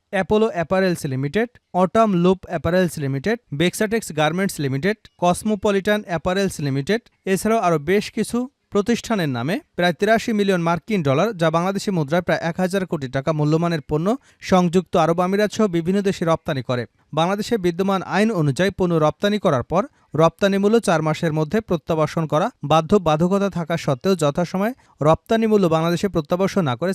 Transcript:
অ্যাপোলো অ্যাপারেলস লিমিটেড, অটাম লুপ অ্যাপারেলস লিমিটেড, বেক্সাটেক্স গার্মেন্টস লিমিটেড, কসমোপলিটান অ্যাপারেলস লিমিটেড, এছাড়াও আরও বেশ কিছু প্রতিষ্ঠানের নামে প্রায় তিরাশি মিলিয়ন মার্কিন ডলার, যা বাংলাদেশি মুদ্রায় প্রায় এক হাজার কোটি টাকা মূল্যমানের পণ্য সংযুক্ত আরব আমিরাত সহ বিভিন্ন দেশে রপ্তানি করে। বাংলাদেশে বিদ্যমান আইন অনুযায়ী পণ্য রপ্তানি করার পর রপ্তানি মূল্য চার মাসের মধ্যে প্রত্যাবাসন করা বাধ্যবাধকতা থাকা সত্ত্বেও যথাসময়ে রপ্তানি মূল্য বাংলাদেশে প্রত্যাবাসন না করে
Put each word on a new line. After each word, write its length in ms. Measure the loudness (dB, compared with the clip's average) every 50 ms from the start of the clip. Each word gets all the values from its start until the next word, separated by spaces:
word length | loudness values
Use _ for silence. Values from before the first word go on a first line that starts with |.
| _ _ -4
অ্যাপোলো 320 | -4 -2 0 2 2 2 0 0
অ্যাপারেলস 460 | -4 -2 0 0 2 2 0 0 -2 -4 -6
লিমিটেড, 360 | -4 -4 -4 -2 -2 -2 -2 -2 -6 _ _ _ 0 0
অটাম 280 | 0 2 4 2 2 4 4 4
লুপ 180 | 4 4 2 2 -2 -6
অ্যাপারেলস 440 | -8 -4 -2 0 2 2 2 0 -2 -4 -4
লিমিটেড, 340 | -4 -4 -4 -2 -4 -4 -4 -6 _ 0 0
বেক্সাটেক্স 480 | 2 0 0 -2 -2 -2 -2 -4 -4 -4 -2 0
গার্মেন্টস 360 | 0 0 0 0 -2 -2 -2 -2 -4
লিমিটেড, 320 | -2 -2 -2 -2 -2 -2 -4 _ -18 _ _
কসমোপলিটান 800 | 0 0 0 0 0 -2 -2 0 0 0 0 2 2 0 0 0 -2 -4
অ্যাপারেলস 480 | -6 -4 -2 -2 0 0 -2 -2 -4 -4 -4
লিমিটেড, 340 | -2 -2 -2 -2 -2 -2 -2 -4 _ _ _ _ -2
এছাড়াও 280 | -2 0 0 0 0 2 2
আরও 120 | 2 0 0 0 0
বেশ 160 | 0 0 0 -2 -4
কিছু 220 | -4 -4 -2 -2 -4 -4 -4 -8 _ _ _
প্রতিষ্ঠানের 580 | -2 -2 0 0 0 -2 -2 -4 -2 -2 -2 -2 -2
নামে 180 | -2 -2 -4 -4 -4 -6 _ _
প্রায় 180 | 0 0 0 0 0
তিরাশি 320 | 2 2 2 2 2 -2 -2 0
মিলিয়ন 240 | 2 2 0 0 0 0
মার্কিন 320 | -2 -2 -2 -4 -4 0 0 2
ডলার, 200 | 2 2 0 0 0 0
যা 80 | 0 0 2
বাংলাদেশি 340 | 0 0 -2 -2 -4 -4 -2
মুদ্রায় 340 | -2 -2 -2 0 -2 -2 0
প্রায় 160 | 0 -2 -2 -2 -4
এক 60 | -2 -2
হাজার 200 | -2 -2 0 -2 -2
কোটি 220 | -4 -4 -6 -6 -6 -6
টাকা 140 | -4 -2 -2 0 0
মূল্যমানের 440 | 2 2 2 2 2 0 -2 -4 -4 -4
পণ্য 180 | -4 -2 0 0 -2 -2 -6 _ _ _ -2 2
সংযুক্ত 420 | 2 4 4 4 2 0 0 2 2 2 2
আরব 140 | 2 2 0 0
আমিরাত 240 | 0 0 0 0 0 0
সহ 100 | 0 0 0 0
বিভিন্ন 220 | -2 -2 0 0 0 0 -2
দেশে 140 | -2 -2 0
রপ্তানি 380 | 0 0 0 -2 -4 -6 -6
করে। 200 | -4 -4 -4 -4 -4 -8 _ _ _ _
বাংলাদেশে 420 | -2 0 0 0 0 -2 -2 -2 -2 0 0
বিদ্যমান 360 | -2 -2 0 -2 0 0 -2 -2 -2 0
আইন 120 | 0 2 2 2 0
অনুযায়ী 300 | 0 0 2 0 0 -2 0 0
পণ্য 160 | 0 0 2
রপ্তানি 420 | 2 2 2 0 0 -2 0 0 0
করার 260 | 2 0 0 0 -2 -2
পর 100 | -2 -2 -2 -4 -10 _ _ _ 0 2
রপ্তানি 380 | 2 2 2 _ 0 0 2 2
মূল্য 180 | 2 4 2 2 2 2
চার 120 | 0 0
মাসের 300 | 0 -2 -2 -2 -2 -2 0 -2
মধ্যে 200 | -2 -2 -2 -4 -2 -2
প্রত্যাবাসন 560 | -4 -4 -2 -2 -2 0 0 -2 -2 -4 -2 0
করা 140 | 0 0 0 -2 -4 _ -2 2
বাধ্যবাধকতা 800 | 2 2 4 4 2 2 4 2 2 2 2 2 2 0 0 0
থাকা 240 | -2 -4 -4 -4 -4 -4 -2
সত্ত্বেও 300 | -2 -2 0 0 0 0 2
যথাসময়ে 520 | 0 0 0 0 -2 -2 -2 -2 -2 -4 -4 -8 _ _ _ _ 2
রপ্তানি 400 | 2 2 2 _ 0 0 0 2
মূল্য 180 | 2 4 4 4 4 2
বাংলাদেশে 340 | 2 0 0 0 -2 -2 -2
প্রত্যাবাসন 540 | -2 -4 -2 -2 -2 0 0 0 0 0 0
না 100 | 0 -2
করে 160 | -2 -4 -4